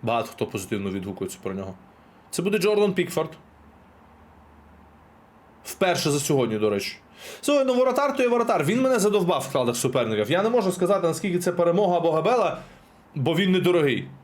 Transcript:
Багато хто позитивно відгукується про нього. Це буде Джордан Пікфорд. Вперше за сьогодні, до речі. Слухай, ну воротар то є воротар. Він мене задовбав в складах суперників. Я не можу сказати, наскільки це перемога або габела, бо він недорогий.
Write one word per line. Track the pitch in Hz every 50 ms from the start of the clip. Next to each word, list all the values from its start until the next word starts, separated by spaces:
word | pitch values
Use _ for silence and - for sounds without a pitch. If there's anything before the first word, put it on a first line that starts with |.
Багато | - 113 117 117 107 -
хто | - - 117
позитивно | - - 104 92 - 117 104 98 101
відгукується | 92 98 92 101 95 - 98 92 - -
про | - 95 95
нього. | 98 95 95 92 - - - - - - - - - - -
Це | - -
буде | 175 202 202 214
Джордан | 175 208 214 208 208 202
Пікфорд. | 190 180 175 175 - 165 156 156 - - - - - - - - - - - - - - - - - - - - - - - - - - - - - - - - - - - - - - - _ _ - - - - - -
Вперше | - - - 190 185 170 131 - 160
за | 143 147
сьогодні, | 139 - 151 135 123 110 110 107
до | 107 107
речі. | 101 101 98 - - - - - - - - - - -
Слухай, | - - 294 285 269
ну | 262 247
воротар | 247 254 262 247 269 277 285 277
то | -
є | 254 240
воротар. | 240 240 233 240 220 170 147
Він | 147 214 254
мене | 262 262 262 226
задовбав | 185 208 202 208 180 170 175 139
в | -
складах | - - 139 127 120 117
суперників. | - - 131 127 135 120 113 110 104 107 104
Я | 147 180
не | 202 226
можу | 240 247 196 190
сказати, | 180 - 185 170 202 190 170
наскільки | 165 160 - - 196 175 175
це | 175 185
перемога | 175 175 170 170 170 196 208 180 180
або | 170 160 170
габела, | 156 160 156 202 247 247 202 165 131 - - - - - - - - - _ _ -
бо | 151 131 151 170
він | 156 202 185
недорогий. | 185 185 180 180 175 175 151 143 120 98 95 - - -